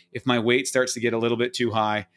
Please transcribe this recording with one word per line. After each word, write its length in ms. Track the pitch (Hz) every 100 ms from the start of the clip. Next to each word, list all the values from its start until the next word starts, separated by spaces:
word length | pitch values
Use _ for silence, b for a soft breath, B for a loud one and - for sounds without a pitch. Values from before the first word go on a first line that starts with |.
| b
if 160 | 120 131
my 100 | 120
weight 300 | 113 123 143
starts 260 | 131 127
to 60 | 117
get 140 | 117
a 40 | 113
little 200 | 117 117
bit 180 | 123
too 160 | - 120
high, 340 | 110 107 107 -